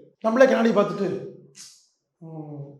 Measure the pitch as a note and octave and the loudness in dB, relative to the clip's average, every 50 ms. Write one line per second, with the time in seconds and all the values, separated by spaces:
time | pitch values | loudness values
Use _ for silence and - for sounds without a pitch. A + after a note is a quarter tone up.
0 | - - _ _ - A3+ A3+ C4 C4 G#3 A3+ A3+ A3+ A#3 F#3+ G3+ G3+ E3 E3 F#3+ | -20 -20 _ _ -4 0 4 6 6 6 6 4 2 2 2 2 2 0 0 -4
1 | G3 E3+ - - C3+ - - - - - _ - - - - _ _ _ _ _ | -4 -4 -6 -6 -10 -12 -18 -20 -20 -20 _ -20 -20 -20 -20 _ _ _ _ _
2 | _ _ _ _ E3 D#3+ D#3+ D#3 D3+ D3+ D3 C#3+ C#3 C#3 C#3 | _ _ _ _ -20 -18 -16 -14 -14 -14 -14 -14 -16 -16 -18